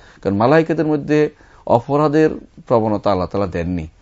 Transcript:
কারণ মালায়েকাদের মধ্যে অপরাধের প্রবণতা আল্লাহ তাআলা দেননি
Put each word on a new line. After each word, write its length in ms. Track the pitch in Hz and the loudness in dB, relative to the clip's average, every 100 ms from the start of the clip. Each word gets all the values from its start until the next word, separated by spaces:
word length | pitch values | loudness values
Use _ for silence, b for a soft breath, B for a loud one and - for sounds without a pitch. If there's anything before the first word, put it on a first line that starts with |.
| b b | b b
কারণ 140 | - 101 | -4 0
মালায়েকাদের 500 | 120 160 160 160 156 | 2 4 2 0 -2
মধ্যে 440 | 151 143 151 151 - b b b | -2 0 0 0 -4 b b b
অপরাধের 640 | - - 143 151 151 156 - - - - | -2 0 0 2 2 2 0 -14 -16 -2
প্রবণতা 440 | 120 110 104 107 | 0 0 -2 0
আল্লাহ 180 | 95 87 | 0 -2
তাআলা 180 | 98 101 | -4 -4
দেননি 420 | 87 85 87 80 - | -4 -4 -6 -8 -12